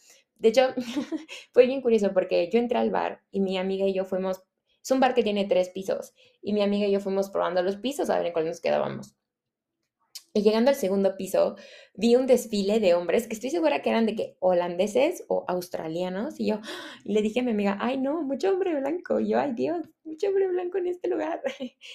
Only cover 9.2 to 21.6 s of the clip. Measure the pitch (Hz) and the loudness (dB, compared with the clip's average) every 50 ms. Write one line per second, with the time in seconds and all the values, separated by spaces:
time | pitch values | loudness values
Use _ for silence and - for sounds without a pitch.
9.2 | _ _ _ _ _ _ _ _ _ _ _ _ _ _ _ _ _ _ - - | _ _ _ _ _ _ _ _ _ _ _ _ _ _ _ _ _ _ -20 -20
10.2 | _ _ - 214 196 214 214 226 233 277 277 277 202 185 196 196 196 190 190 - | _ _ -2 2 4 4 4 6 4 4 4 2 0 0 2 2 2 2 0 -2
11.2 | 190 180 - 170 170 190 - - - - - - - _ _ - - 233 233 254 | -8 -2 2 2 2 2 0 -8 -18 -20 -20 -20 -20 _ _ 0 4 4 6 6
12.2 | 269 254 247 226 - - 214 202 190 196 214 226 208 180 175 175 175 170 - 233 | 6 6 4 4 4 0 -2 -2 0 2 2 2 4 4 4 4 2 2 0 0
13.2 | 226 - 226 214 247 269 311 349 320 294 277 - - 233 220 226 226 226 226 - | 0 -2 -8 -8 -6 -4 -2 2 2 2 2 2 0 0 2 2 2 0 0 -4
14.2 | - - - - - 185 180 175 175 175 170 175 202 208 - 247 277 339 359 - | -6 -8 -6 0 2 2 2 2 2 -2 0 -2 -2 0 2 2 2 2 0 -4
15.2 | - - 185 185 - - 180 180 175 - - 180 170 160 160 170 180 185 185 190 | -4 -2 -2 -2 -2 -2 -4 -4 -4 -6 -10 -8 -8 -6 -4 -4 -4 -4 -4 -6
16.2 | 233 311 311 - 220 202 214 214 220 - 359 - - - - - - - 202 214 | -6 -6 -6 -4 -2 -2 -2 -2 -4 -12 -14 -14 -14 -16 -18 -16 -6 -2 0 0
17.2 | 214 220 214 247 254 247 214 208 202 196 202 202 220 240 269 269 262 277 302 339 | 0 0 -2 -2 -2 0 0 0 0 0 0 0 -2 -2 -2 -2 -2 -2 -2 -2
18.2 | 294 262 277 269 359 392 392 359 381 359 320 277 269 277 330 359 - - 220 220 | -2 -4 -4 -2 0 0 0 0 0 -2 -2 -2 -2 -2 -4 -4 -4 -2 -2 0
19.2 | 220 202 - - 269 294 233 240 254 - 339 349 311 - _ _ - 311 311 - | 0 0 0 0 0 -2 -2 -4 -4 -2 -2 -4 -6 -10 _ _ -18 -16 -8 -4
20.2 | 403 403 392 392 392 370 359 359 359 349 359 381 349 359 359 359 - 349 359 320 | -2 0 2 2 0 0 0 -2 -4 -4 -4 -4 -4 -4 -6 -4 -4 -4 -2 -2
21.2 | 311 311 339 - - 262 - - | -4 -4 -6 -6 -6 -8 -8 -8